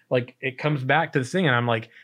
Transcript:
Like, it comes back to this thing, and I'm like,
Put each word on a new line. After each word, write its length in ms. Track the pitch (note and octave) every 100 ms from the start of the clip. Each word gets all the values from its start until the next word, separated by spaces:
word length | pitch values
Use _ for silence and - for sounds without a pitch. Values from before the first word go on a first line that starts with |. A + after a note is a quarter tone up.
| -
Like, 240 | B2+ B2 -
it 200 | C3+ B2
comes 240 | D3+ D3
back 300 | B2+ C#3+ D#3
to 60 | D3
this 120 | B2+
thing, 160 | F#3 E3+
and 80 | A#2+
I'm 100 | A#2+
like, 240 | A2+ A2+ -